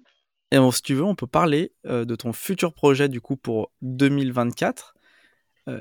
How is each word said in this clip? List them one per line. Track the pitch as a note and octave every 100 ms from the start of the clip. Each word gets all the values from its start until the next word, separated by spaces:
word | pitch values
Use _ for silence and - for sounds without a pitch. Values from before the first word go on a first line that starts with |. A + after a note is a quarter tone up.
| _ _ _ _ _
Et | C#3
bon, | B2+
si | A#2+
tu | -
veux, | C3+
on | F#3+ F#3
peut | A#2+
parler, | D#3+ E3+ D3 - - -
euh, | B2 A#2
de | A#2
ton | A#2+
futur | A2 - F#3 F3
projet, | - C#3+ C3+ C#3+
du | B2
coup, | - C#3
pour | B2+ A2 G2+ _
deux | C3 B2+ C#3
mille | C#3+ C3
vingt-quatre. | B2 A#2+ - G3 - - _ _ _ _ _ _ _ -
Euh, | B2